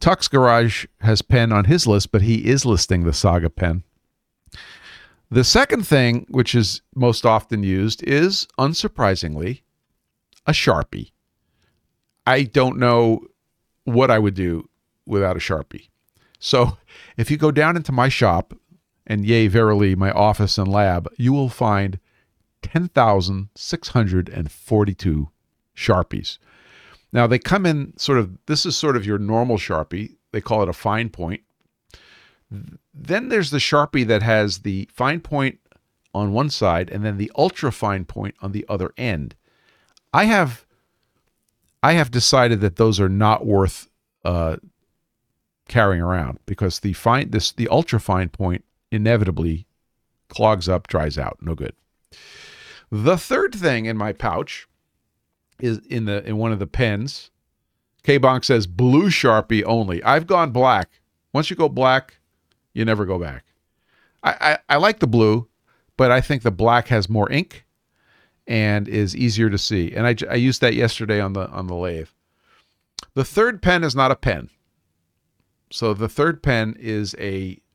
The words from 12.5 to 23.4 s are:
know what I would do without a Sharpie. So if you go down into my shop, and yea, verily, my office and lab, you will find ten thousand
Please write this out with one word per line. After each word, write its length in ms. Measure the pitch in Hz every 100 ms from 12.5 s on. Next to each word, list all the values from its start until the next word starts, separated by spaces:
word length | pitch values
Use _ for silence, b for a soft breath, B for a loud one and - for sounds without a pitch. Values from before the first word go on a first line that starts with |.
| 139 127 -
know 480 | 123 120 117 110 - _ _ _ _ _
what 260 | - 117 131
I 100 | 110
would 140 | 104
do 340 | 98 90 82 - _ _ _
without 320 | - 101 98 90
a 40 |
Sharpie. 480 | - 80 - - - _ _ _ b b
So 400 | - 131 123 - B B B B
if 140 | 117
you 60 | 151
go 140 | 156
down 260 | 143 156 170
into 160 | 156
my 160 | 131 131
shop, 460 | - 110 85 - - _ _ _ _ -
and 180 | 107
yea, 220 | 101 117 107
verily, 460 | 107 110 104 101
my 160 | 92 98
office 460 | - 104 104 101 -
and 140 | 95
lab, 380 | 101 101 87 82 -
you 160 | 120
will 160 | 143 131
find 500 | - 117 101 98 92 _ _ _ _ _ _
ten 260 | - 160 175
thousand 600 | - 113 98 90 95